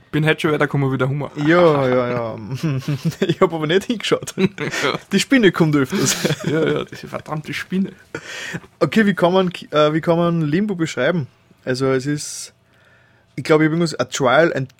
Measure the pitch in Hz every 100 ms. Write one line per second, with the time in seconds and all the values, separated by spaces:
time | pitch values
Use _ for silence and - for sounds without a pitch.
0 | - 147 156 156 165 147 147 143 135 131
1 | 131 147 - - 147 175 170 143 131 127
2 | 123 123 113 110 110 131 160 131 143 139
3 | 165 - 185 - 185 165 151 185 - 220
4 | - - - - 190 - 151 - 143 120
5 | - 196 - 269 196 - 160 147 131 196
6 | 131 - 170 151 - 156 147 147 - -
7 | 143 139 - 151 - - - 185 190 -
8 | _ - - - - 175 - _ 160 220
9 | 202 185 170 185 185 - - 147 151 160
10 | 170 165 170 170 151 165 214 180 160 -
11 | 135 175 123 _ _ _ - 127 135 131
12 | 139 147 - - - _ _ _ _ _
13 | _ _ _ - 131 156 156 160 165 -
14 | - - 131 139 165 139 131 -